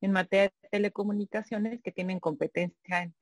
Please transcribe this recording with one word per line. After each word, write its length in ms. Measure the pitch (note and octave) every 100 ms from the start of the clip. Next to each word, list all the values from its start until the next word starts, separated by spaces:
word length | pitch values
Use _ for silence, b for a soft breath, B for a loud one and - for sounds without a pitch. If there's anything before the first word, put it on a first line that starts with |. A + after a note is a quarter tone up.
en 100 | F#3+
materia 400 | F#3+ - G3 G3 -
de 60 | -
telecomunicaciones 1120 | G#3 G3+ G3 G#3 G#3 G3+ G#3+ G#3+ G#3+ A3 A#3+
que 120 | F#3+
tienen 280 | F#3 F#3 F#3
competencia 840 | E3+ D3+ D#3+ E3+ F3 - - F3+
en 120 | F3 -